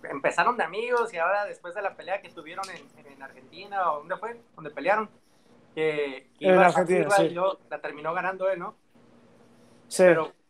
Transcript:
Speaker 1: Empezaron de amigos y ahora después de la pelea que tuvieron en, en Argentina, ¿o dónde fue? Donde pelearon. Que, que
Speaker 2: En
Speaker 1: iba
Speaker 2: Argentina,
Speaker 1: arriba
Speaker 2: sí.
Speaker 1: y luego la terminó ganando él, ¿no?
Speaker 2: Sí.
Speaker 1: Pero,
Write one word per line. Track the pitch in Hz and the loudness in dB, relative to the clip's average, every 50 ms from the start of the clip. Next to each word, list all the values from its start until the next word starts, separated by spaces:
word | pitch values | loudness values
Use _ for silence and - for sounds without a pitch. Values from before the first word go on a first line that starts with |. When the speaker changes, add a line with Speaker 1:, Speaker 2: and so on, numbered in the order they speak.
| - - | -12 -10
Speaker 1:
Empezaron | 160 139 - 151 - - 175 220 240 | -6 -4 -2 -2 0 0 0 0 0
de | 226 180 | -2 -2
amigos | 156 175 208 233 247 247 240 233 - 175 | -6 -6 -6 -4 -2 -2 -2 -2 -2 -4
y | 170 | -2
ahora | 165 175 196 208 208 | -2 0 0 -2 -4
después | 196 165 - - 175 170 | -6 -10 -14 -14 -14 -8
de | 208 202 | -6 -6
la | 185 - | -6 -6
pelea | - 156 165 185 202 196 | -8 -10 -8 -8 -8 -8
que | 175 | -12
tuvieron | - 170 151 156 170 190 196 196 | -18 -18 -16 -14 -12 -12 -12 -12
en, | 180 156 143 131 _ - 147 147 139 | -14 -16 -18 -20 _ -20 -20 -20 -20
en | 135 139 | -20 -20
Argentina, | 131 127 131 123 - - 165 196 202 202 196 185 170 151 | -20 -20 -20 -20 -20 -20 -20 -14 -8 -4 -2 0 0 0
¿o | 147 | -2
dónde | 147 170 185 | -4 -8 -8
fue? | 175 196 226 233 233 - _ _ | -6 -8 -10 -12 -12 -18 _ _
Donde | - 160 147 | -16 -14 -12
pelearon. | - - 143 175 202 214 214 208 - _ _ _ _ _ _ _ - - _ _ - | -10 -2 0 2 2 2 0 -4 -8 _ _ _ _ _ _ _ -20 -20 _ _ -4
Que, | 160 156 156 151 147 147 139 131 135 - _ _ - | -2 0 0 0 0 -2 -4 -6 -10 -16 _ _ 0
que | - 190 | 4 6
Speaker 2:
En | 185 | 8
Speaker 1:
iba | 185 190 | 8 8
Speaker 2:
Argentina, | 175 160 165 180 170 185 180 | 8 6 4 2 2 2 2
Speaker 1:
arriba | 160 - 202 | 2 4 4
Speaker 2:
sí. | 196 170 | 4 4
Speaker 1:
y | 160 | 2
luego | 170 175 185 196 185 - _ - | 0 -2 -2 -2 -2 -4 _ -12
la | 156 147 | -12 -10
terminó | - 151 139 147 151 160 170 | -10 -10 -10 -8 -6 -6 -4
ganando | 180 175 185 190 190 185 190 | -4 -4 -6 -4 -2 -2 -2
él, | 190 175 | -2 -2
¿no? | 180 208 - _ _ _ _ _ - - - - - - - - - - - - - - - - - | -6 -10 -14 _ _ _ _ _ -20 -20 -20 -20 -20 -20 -20 -20 -20 -20 -20 -20 -20 -20 -20 -20 -18
Speaker 2:
Sí. | - - - 185 | -6 2 6 6
Speaker 1:
Pero, | 180 170 165 156 - - _ _ | 6 6 6 2 -4 -6 _ _